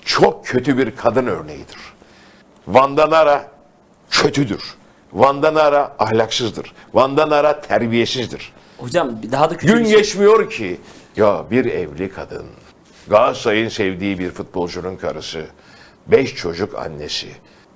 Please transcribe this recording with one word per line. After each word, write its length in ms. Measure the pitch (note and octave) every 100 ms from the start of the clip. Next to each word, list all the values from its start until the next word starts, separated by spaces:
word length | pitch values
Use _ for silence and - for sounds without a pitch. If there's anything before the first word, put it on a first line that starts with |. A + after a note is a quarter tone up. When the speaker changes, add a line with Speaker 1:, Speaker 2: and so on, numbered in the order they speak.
Speaker 1:
çok 420 | - - F3 - -
kötü 320 | B2 C#3+ B2+
bir 180 | B2+ -
kadın 300 | A#2 A#2 B2
örneğidir. 500 | E2 D2+ C#2+ D2+ - - - - _ - _ _ _ -
Vanda 420 | A#2 C#3 C#3+ D#3
Nara 380 | D#3+ D3+ C#3+ - - _ _ _ _ _
kötüdür. 520 | - D#3+ C#3+ C3 F#2 - - _ _ _
Vanda 420 | F2+ C3 C#3+ D#3
Nara 400 | D#3 D3+ C#3+ C3+ -
ahlaksızdır. 720 | A2+ A2+ A2 - A2+ D#2 - - -
Vanda 360 | A2 C3+ C#3 D#3
Nara 300 | D3 D3 D3
terbiyesizdir. 920 | - G#2 A#2 A#2 A2+ B2+ G#2+ - - - - -
Speaker 2:
Hocam, 440 | B2 E3+ C#3+ A2
bir 100 | G#2
daha 180 | C3+ D#3+
da 60 | E3+
kötü 160 | D3
Speaker 1:
Gün 100 | A#3
Speaker 2:
bir 40 | A3
şey. 80 | G#3+
Speaker 1:
geçmiyor 540 | - F#3 G3+ A3 F#3
ki. 300 | - F#2+ F2 - - - -
Ya 280 | G#2 F2 D2+
bir 140 | A#2+
evli 460 | A2 E2 D#2 D2 F#2+
kadın, 360 | - C#2+ D2+ D#2 - - _ _ - -
Galatasaray'ın 600 | G#2 C3 B2+ A#2 G#2+ A2+
sevdiği 500 | - F#2+ F2+ G2+ F#2
bir 120 | F2+
futbolcunun 680 | F#2 F2+ F#2 F2 F2+ F2+ F2+
karısı, 500 | E2 D2+ - E2 D2+ - - - - _ -
beş 280 | A2+ C3+
çocuk 440 | - F2 E2 G2+ -
annesi, 500 | D2 D2 D2+ - - - _ _ _